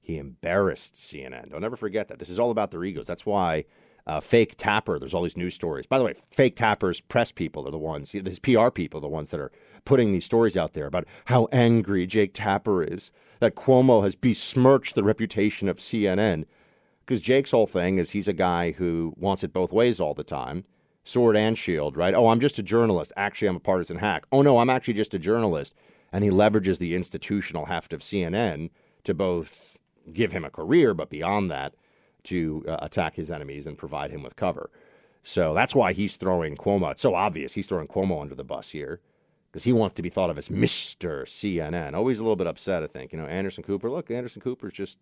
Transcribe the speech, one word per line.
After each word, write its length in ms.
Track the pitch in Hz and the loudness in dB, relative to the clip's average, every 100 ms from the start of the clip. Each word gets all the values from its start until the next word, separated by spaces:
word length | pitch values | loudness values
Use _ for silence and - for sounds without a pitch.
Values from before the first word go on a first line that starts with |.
He 160 | - 80 | -8 -10
embarrassed 800 | 69 64 85 92 98 - - - | -10 -8 -2 2 2 -2 -14 -18
C 260 | - 73 | -18 -16
N 100 | 65 | -16
N. 140 | 65 57 | -16 -14
Don't 140 | 76 | -8
ever 140 | 107 123 | -8 -6
forget 320 | - 104 98 | -4 -4 -6
that. 100 | - | -12
This 100 | 87 | -10
is 100 | 90 | -2
all 120 | 120 | 0
about 200 | 110 101 | 0 -2
their 120 | 85 | -4
egos. 240 | 92 82 - | -6 -8 -10
That's 180 | 87 107 | -8 -2
why, 380 | 101 87 80 - _ _ _ - | 0 2 0 -4 _ _ _ -6
uh, 140 | 78 | -6
fake 360 | - 117 110 - | 2 4 4 0
Tapper, 420 | - 104 - 78 | 0 0 0 -6
there's 140 | 67 | -4
all 100 | 87 | -4
these 140 | 85 87 | -4 -4
news 180 | 87 - | -8 -6
stories. 300 | 85 71 - | -6 -6 -2
By 120 | 131 | 0
the 60 | |
way, 100 | 117 - _ | 0 -4 _
fake 280 | - 131 - | 2 2 2
Tapper's 420 | 113 104 95 85 | 0 2 0 -2
press 320 | _ 120 117 | _ -2 -2
people 340 | - 80 76 67 | -4 -8 -8 -10
are 40 | |
the 60 | 78 | -8
ones, 340 | 78 76 71 | -8 -8 -8
his 280 | 101 95 95 | -10 -10 -4
P 160 | - 117 | 4 6
R 120 | 120 | 6
people 280 | - 80 78 | 2 -6 -6
are 40 | |
the 60 | 71 | -8
ones 220 | 80 76 | -8 -8
that 100 | 80 | -8
are 120 | 69 _ _ - - | -10 _ _ -20 2
putting 260 | 131 113 | 4 4
these 140 | 95 - | 2 2
stories 320 | 113 117 90 | 4 4 2
out 160 | 80 | -4
there 140 | 80 71 | -6 -4
about 180 | 87 87 - - | -6 -6 -16 0
how 220 | 123 113 | 2 4
angry 520 | 131 117 117 95 98 92 | 4 6 4 2 0 2
Jake 280 | 107 101 | 2 0
Tapper 500 | - 107 98 - 95 | 0 -2 0 2 0
is 280 | 76 90 - _ _ _ | 0 -6 -14 _ _ _
that 160 | 117 - | 0 2
Cuomo 480 | - 127 127 113 | 6 6 8 6
has 140 | 98 - | 4 2
besmirched 760 | 123 107 - 131 127 135 - - | 0 0 -2 4 6 6 2 0
the 100 | 101 | 2
reputation 640 | 107 113 - 104 - 98 | 2 -2 0 0 0 -4
of 100 | 87 | -4
C 260 | - 113 101 | -4 0 2
N 140 | 95 | 2
N. 260 | 107 80 78 _ _ _ _ _ - | 2 0 -4 _ _ _ _ _ -4
'Cause 160 | 117 | -4
Jake's 300 | 113 131 139 | 2 2 4
whole 160 | 123 107 | 2 4
thing 300 | 92 90 95 | 2 2 2
is 140 | 82 | 0
he's 160 | 104 98 | -2 -4
a 60 | |
guy 380 | 85 90 85 87 | 0 2 2 -2
who 420 | 78 90 82 82 - | -2 -2 -2 -4 -4
wants 280 | 98 95 | -2 -2
it 100 | 85 | -2
both 180 | 92 87 | -2 0
ways 300 | 101 120 104 | 4 2 2
all 120 | 80 | -4
the 100 | 73 | -4
time, 420 | 73 71 62 82 - _ _ _ - | -8 -8 -6 -10 -12 _ _ _ -4
sword 320 | 123 120 107 | 4 6 6
and 200 | 110 113 | 4 0
shield, 380 | - 80 73 67 | -2 -2 -2 0
right? 180 | 87 | 2
"Oh, 140 | 98 117 | 6 6
I'm 140 | 117 | 6
just 180 | 143 - | 2 -2
a 40 | |
journalist. 500 | 95 113 113 90 76 - | 0 2 4 0 -2 -6
Actually, 320 | 101 - 101 | -6 -2 -2
I'm 80 | 87 | 0
a 60 | |
partisan 380 | - 92 82 85 | 0 0 -2 -4
hack. 260 | 107 82 - | -2 -4 0
Oh, 80 | 135 | 4
no, 180 | 143 120 | 6 6
I'm 100 | 120 | 4
actually 260 | 131 - 104 | 0 -2 -2
just 180 | 107 | -2
a 60 | 92 | -2
journalist." 540 | 80 117 110 78 69 _ _ _ _ | 0 0 2 -2 -6 _ _ _ _
And 140 | 95 104 | 0 2
he 40 | |
leverages 480 | 92 104 107 95 90 | 6 6 4 2 -2
the 160 | 87 | -2
institutional 760 | 90 87 82 - 101 87 82 76 | -4 -4 -12 -6 -6 -4 -8 -6
heft 260 | 85 - | -8 -8
of 100 | 78 | -12
C 180 | - 101 | -6 -4
N 140 | 85 98 | -2 -2
N 340 | 113 76 82 _ _ _ - | -2 -4 -10 _ _ _ -6
to 80 | |
both 680 | 85 95 87 80 _ _ _ _ _ - | -2 0 -2 -6 _ _ _ _ _ -14
give 220 | 80 104 | -2 -2
him 100 | 85 | -2
a 60 | 76 | -8
career, 440 | - 80 165 131 | -10 2 4 4
but 160 | 87 76 | 2 -6
beyond 400 | 76 85 104 95 | -6 -2 -2 -2
that, 260 | 71 69 _ _ _ _ _ | -4 -8 _ _ _ _ _
to, 400 | - 90 80 78 76 | -6 -4 -2 -4 -6
uh, 100 | 80 | -8
attack 340 | 73 - 80 - | -6 -4 -4 -6
his 160 | 78 | -10
enemies 360 | 78 71 71 71 | -10 -10 -12 -12
and 100 | 71 | -14
provide 340 | 73 71 71 | -10 -8 -8
him 120 | 76 | -10
with 120 | 65 - | -14 -4
cover. 340 | 92 - - _ _ _ _ _ | -4 -4 -10 _ _ _ _ _
So 300 | - - 82 | -6 0 2
that's 220 | 80 131 139 | 2 2 2
why 180 | 98 | 2
he's 240 | 92 101 - | 0 -4 -4
throwing 400 | 92 92 80 73 | -2 0 -2 -4
Cuomo. 340 | - 101 82 | 0 0 0
It's 100 | 67 | 0
so 140 | 131 87 | 0 2
obvious 380 | 101 78 67 | 0 -2 -8
he's 140 | - 92 | -8 -6
throwing 200 | 90 78 | -6 -4
Cuomo 340 | - 95 80 | -2 -2 -2
under 140 | 73 67 | -6 -12
the 80 | |
bus 280 | 67 65 - | -10 -10 -10
here, 280 | 76 69 85 _ _ _ _ _ | -12 -10 -12 _ _ _ _ _
'cause 120 | - | -4
he 80 | 120 | 2
wants 240 | 117 101 - | 2 2 -2
to 60 | |
be 80 | 87 | -6
thought 200 | 98 90 | -2 -2
of 80 | 76 | -4
as 120 | - | -6
Mister 760 | 98 - - - - 87 71 - | 0 0 0 -10 -10 -8 -8 -10
C 360 | - 104 87 | -8 -4 -4
N 120 | 78 | -4
N. 220 | 85 73 78 | -6 -6 -2
Always 240 | 123 113 | -2 0
a 40 | |
little 120 | 113 101 | 0 0
bit 120 | 85 | -2
upset, 360 | - - 90 | -4 -4 -4
I 40 | 78 | -4
think. 240 | - 65 | -10 -12
You 80 | 82 | -12
know, 60 | 73 | -8
Anderson 380 | 90 95 - | -6 -6 -8
Cooper, 260 | 80 98 113 | -6 -4 -4
look, 220 | 156 - | -6 -6
Anderson 300 | 117 123 - | -8 -8 -10
Cooper's 320 | 127 123 - | -8 -8 -12
just 240 | - 98 - | -10 -12 -12